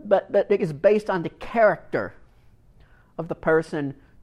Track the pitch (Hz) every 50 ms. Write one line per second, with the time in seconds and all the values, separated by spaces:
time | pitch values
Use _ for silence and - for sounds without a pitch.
0 | - 208 208 180 - - - 196 196 - 208 202 226 160 147 139 - 196 214 214
1 | 208 - 190 175 160 160 - - - - - 233 220 208 165 - - - - 151
2 | 208 - - - - - _ _ _ - _ _ _ _ _ - - _ _ _
3 | _ _ _ - 165 165 160 - - 170 160 160 160 - - 156 143 139 135 -
4 | - _ _ -